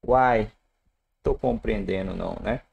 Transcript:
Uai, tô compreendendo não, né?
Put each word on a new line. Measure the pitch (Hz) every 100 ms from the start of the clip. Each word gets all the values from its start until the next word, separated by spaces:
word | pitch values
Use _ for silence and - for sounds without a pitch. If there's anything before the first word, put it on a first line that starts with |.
Uai, | 120 127 127 117 107 _ _ _ _ _ _ _
tô | -
compreendendo | - 131 117 113 107 95 95 95
não, | 90 87 87
né? | 101 127 _